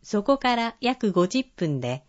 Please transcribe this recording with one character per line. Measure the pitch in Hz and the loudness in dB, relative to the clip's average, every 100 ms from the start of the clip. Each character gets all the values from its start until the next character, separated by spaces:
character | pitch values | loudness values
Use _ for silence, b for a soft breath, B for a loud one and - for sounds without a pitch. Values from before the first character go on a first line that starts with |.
そ | - 208 | -2 -4
こ | 202 277 | 2 0
か | 254 240 | 2 0
ら | 233 - | -2 -2
約 | - 254 214 | -2 0 0
五 | 180 180 | 2 2
十 | 254 | 0
分 | 262 - 165 139 | -4 -4 -4 -2
で | 123 127 | -4 -6